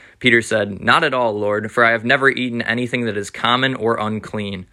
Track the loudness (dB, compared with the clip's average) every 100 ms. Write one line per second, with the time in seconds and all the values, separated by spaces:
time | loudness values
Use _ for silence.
0 | -20 -2 2 2 2 -2 -2 -2 2 2
1 | 2 0 0 0 -2 -2 -2 2 2 2
2 | 2 4 4 2 -4 -4 -4 -2 -2 -4
3 | -4 -4 -6 -2 2 2 0 0 -2 0
4 | -2 -4 -6 -8 -6 -10 -14